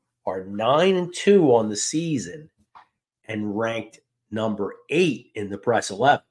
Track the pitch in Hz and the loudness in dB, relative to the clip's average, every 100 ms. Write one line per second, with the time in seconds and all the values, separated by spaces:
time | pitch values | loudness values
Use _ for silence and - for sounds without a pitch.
0 | _ _ - 92 95 101 113 143 185 185 | _ _ -8 -8 -8 -4 2 4 4 2
1 | 175 - - 202 156 117 107 104 - 156 | -2 -2 4 6 6 4 2 -4 -4 -4
2 | 165 143 87 82 - _ _ - _ _ | -4 -4 -6 -12 -18 _ _ -20 _ _
3 | _ _ - 110 104 101 113 113 107 - | _ _ -10 -6 -4 -4 -4 -4 -8 -16
4 | _ _ - 107 110 101 101 - - 151 | _ _ -12 -4 -4 -2 -6 -8 -4 0
5 | 180 117 - - 104 98 - 113 - 98 | 0 -2 -8 -10 -8 -6 -2 -2 -2 0
6 | 131 135 _ | 2 2 _